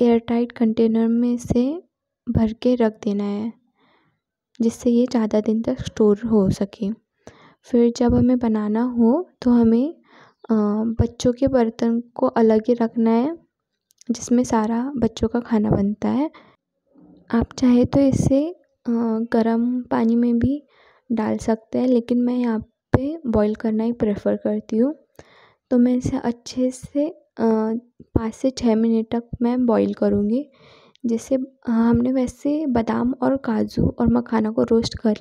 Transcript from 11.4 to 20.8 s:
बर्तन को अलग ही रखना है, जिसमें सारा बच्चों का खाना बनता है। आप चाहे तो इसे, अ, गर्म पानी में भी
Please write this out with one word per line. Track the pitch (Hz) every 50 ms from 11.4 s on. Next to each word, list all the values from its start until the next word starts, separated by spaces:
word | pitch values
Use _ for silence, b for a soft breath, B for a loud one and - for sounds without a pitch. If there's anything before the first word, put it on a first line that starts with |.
| 269 269
बर्तन | 262 254 226 226 226 - 240 233 233 233
को | 240 _ - - 262
अलग | 254 - 233 226 220 220 214 220 247
ही | 240
रखना | 233 226 226 - 233 226 226
है, | 226 233 247 302 339 330 _ _ _ _ _ _ _ _ _ _ _ _ _ -
जिसमें | 226 - - - 240 240 254
सारा | - 240 220 - 226 226 233 247 277 294
बच्चों | 240 226 220 - - 226 226
का | - 240
खाना | 240 - 233 214 208 214
बनता | 208 - 202 202 214 - - 214
है। | 220 247 294 320 B B B B B _ _ _ _ _ _ _ _ _ _ - - - _ -
आप | - 233 - - - -
चाहे | 262 247 247 247 254
तो | - - 277
इसे, | 277 269 262 - - - 269 269 302 330 359 - _ _ _ _ -
अ, | 247 233 226 233 226 220 220 233 233
गर्म | - 233 220 226 226 226 233 247 254 254
पानी | 247 - 277 247 233 226 233
में | 240 240 240 233 233
भी | 240 254 277 294 b b b b